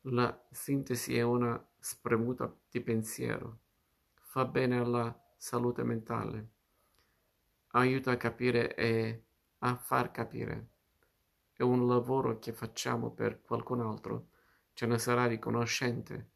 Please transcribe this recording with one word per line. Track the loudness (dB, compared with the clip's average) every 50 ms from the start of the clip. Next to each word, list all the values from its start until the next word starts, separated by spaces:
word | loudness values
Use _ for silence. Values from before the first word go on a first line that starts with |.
| _
La | 0 2 2 2 2 0 -6 _ _
sintesi | -16 -12 -4 -2 -2 -2 0 -2 -4 -4 -2 0 0
è | 2
una | 2 4 4 2 2 0 0 -4 -8 _ _
spremuta | _ -12 -12 -12 _ _ 0 2 2 2 -2 -2 -4 -6 -8 -8 _ _ _
di | -6 -6
pensiero, | -2 0 -2 -2 -2 -4 -6 -6 -4 -4 -4 -6 -8 -12 -14 -16 _ _ _ _ _ _ _ _ _ _ _ _ _ -6
fa | -2 -2 -2
bene | 2 2 2 2 4 4 4
alla | 2 2 2 2 0 -2 -4 -10 _ _ _
salute | _ -10 -4 -2 0 0 0 0 0 -2
mentale, | 0 -2 -2 -4 -4 -4 -4 -4 -4 -6 -8 -10 -12 _ _ _ _ _ _ _ _ _ _ _ _ _ _ _ _ _ _ _ _ _ _ _ _
aiuta | 2 4 4 4 4 2 2 0
a | 0
capire | 2 0 -2 -2 2 0 2 4 2 2 0 0
e | 0 0 2 2 2 0 0 -4 -8 _ _ _ _ _ _ _
a | _ -2 -2 -2
far | -2 -2 0 0 0 0 0
capire. | -4 -6 -6 -6 -4 -6 -6 -4 -6 -6 -8 -12 _ _ _ _ _ _ _ _ _ _ _ _ _ _ _ _
È | _ 0 2
un | 4 4 6 6
lavoro | 6 4 4 4 4 2 2 2 2 -2 -2
che | -6 -10 -8
facciamo | -8 -10 -8 -6 -6 -2 -2 -2 -2 -2 -4
per | -4 -2 -2 -2 -2 -4
qualcun | _ -4 -4 -4 -2 -2 -2 0
altro, | 0 -2 -4 -6 -6 -6 -6 -6 -8 _ _ _ _ _ _ _ _ _
ce | _ -4 0
ne | 0 2 2
sarà | 2 2 4 4 4
riconoscente. | 2 2 0 -2 -2 0 0 0 0 0 0 0 0 -2 -2 -6 -8 -10 -10 -12 -14 _